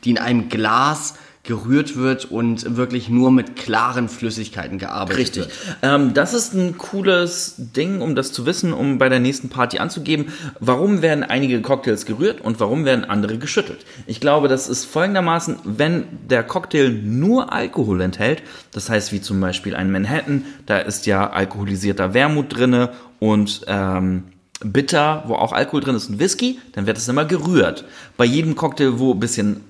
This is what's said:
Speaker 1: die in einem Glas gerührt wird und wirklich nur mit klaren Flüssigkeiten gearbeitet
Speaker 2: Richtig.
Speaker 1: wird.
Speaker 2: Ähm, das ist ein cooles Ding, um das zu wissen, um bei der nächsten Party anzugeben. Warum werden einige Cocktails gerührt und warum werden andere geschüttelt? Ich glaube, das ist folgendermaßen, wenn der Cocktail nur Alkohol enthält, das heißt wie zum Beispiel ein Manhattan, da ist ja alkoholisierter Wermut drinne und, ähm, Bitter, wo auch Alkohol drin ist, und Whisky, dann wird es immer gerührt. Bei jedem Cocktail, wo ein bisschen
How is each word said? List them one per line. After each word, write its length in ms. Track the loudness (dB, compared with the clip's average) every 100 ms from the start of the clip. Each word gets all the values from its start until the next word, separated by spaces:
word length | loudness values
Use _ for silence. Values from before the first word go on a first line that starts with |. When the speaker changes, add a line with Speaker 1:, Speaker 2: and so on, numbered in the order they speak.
Speaker 1:
die 60 | 2
in 80 | 2
einem 320 | 2 0 0
Glas 640 | -2 2 2 2 0 -6 -12 -20 _
gerührt 540 | -8 -6 2 2 2 -2
wird 280 | 0 0 -2
und 460 | -2 0 0 -4 -2
wirklich 320 | -2 -2 0
nur 200 | 4 6
mit 280 | 6 4 -8
klaren 500 | -2 0 2 0 -4
Flüssigkeiten 720 | -4 -6 -6 -8 -10 -8 -8
gearbeitet 380 | -8 -6 -2 0
Speaker 2:
Richtig. 240 | -2 -2
Speaker 1:
wird. 80 | -8 -8 -12 -4
Speaker 2:
Ähm, 300 | 0 4 4
das 200 | 2 0
ist 200 | 0 -2
ein 240 | 0 -2 -2
cooles 800 | -8 -2 2 2 2 -4 -8 -10
Ding, 420 | -8 -2 -2 -2
um 140 | -2 -2
das 160 | -2
zu 140 | -2 -2
wissen, 260 | 0 0
um 240 | 0 0 2
bei 120 | 2
der 100 | 4
nächsten 300 | 2 0 -6
Party 280 | -2 -2 0
anzugeben. 500 | -4 -4 -2 -2 -2 -8 -12 -6
Warum 400 | 0 2 4 4
werden 220 | 4 2 0
einige 360 | 0 2 0
Cocktails 440 | 0 0 2 -2 -2
gerührt 340 | 0 0 0
und 180 | -4 -2
warum 240 | 0 0 2
werden 180 | 0 2
andere 320 | 0 0 -2
geschüttelt? 480 | -2 -2 -2 -8 -16 -20 -12
Ich 140 | -2
glaube, 260 | 4 4 4
das 220 | 2 0
ist 160 | -6 -4
folgendermaßen, 720 | -2 0 2 2 0 -2 -6 -6
wenn 400 | 0 0 0 -4 -12 0
der 120 | 0
Cocktail 460 | 2 -4 -2 2 4
nur 600 | 2 -2 0 4 2 2
Alkohol 460 | -4 -4 -2 0 2
enthält, 400 | 0 0 0 0 -4 -20 -12
das 180 | -10 -2
heißt 220 | -2 0
wie 80 | -6
zum 180 | -2 0
Beispiel 340 | 0 -2 -6 -2
ein 160 | 0
Manhattan, 540 | 0 0 -2 0 -2 -2 -16 -2
da 120 | -2
ist 260 | 0 -4 0
ja 240 | 2 2
alkoholisierter 840 | 0 -2 -2 -4 -2 -2 0 0 2
Wermut 400 | 2 2 -2 0
drinne 320 | 4 4 2 -2 -20 _
und, 420 | 2 4 2 -2 -4
ähm, 560 | -2 0 0 0 -2 -6 _ _ -10 -2
Bitter, 580 | -2 0 2 2 0 -2
wo 80 | -2
auch 160 | 0
Alkohol 300 | 0 0 0
drin 140 | 0 -2
ist, 140 | -2
und 100 | -2
Whisky, 380 | 0 0 -2 -4 -10
dann 140 | -6 -2
wird 120 | -2
es 120 | -2
immer 160 | 0 0
gerührt. 580 | 0 2 4 4 0 -12 -20 -20 _
Bei 80 |
jedem 320 | 2 4 0 0
Cocktail, 380 | -2 2 2 4
wo 160 | 2
ein 60 | 2
bisschen 400 | 0 0 -2 -2